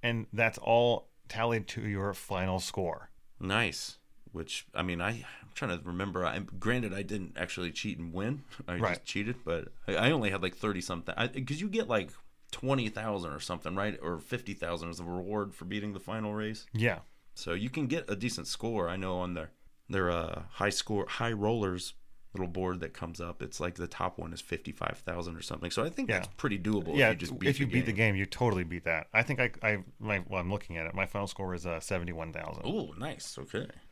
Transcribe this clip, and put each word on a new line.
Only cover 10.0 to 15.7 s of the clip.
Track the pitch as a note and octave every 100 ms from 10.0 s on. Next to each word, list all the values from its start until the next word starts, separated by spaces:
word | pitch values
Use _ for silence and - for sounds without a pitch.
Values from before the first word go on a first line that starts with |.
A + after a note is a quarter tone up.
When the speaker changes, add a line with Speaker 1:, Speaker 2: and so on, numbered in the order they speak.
| A#2
Speaker 2:
only | D#3 G#2+
had, | F#2+
like, | F#2 -
thirty | G#2+ F#2
something. | - F2 - -
I, | A#2
'cause | - B2+ D3
you | G3+
get, | G#3+ A2+
like, | A2+ F2+ - - - -
twenty | - C3 C3+ A2
thousand | G#2+ A2 G2+ E2+
or | D2
something, | - F2 E2 F#2
right? | G#2 F#2+
Or | D#2+ E2+
fifty | - B2 -
thousand | G2+ E2+ E2+ E2+
as | E2+
a |
reward | E2+ F2+ F#2 G#2+ G2+ -
for |
beating | F2+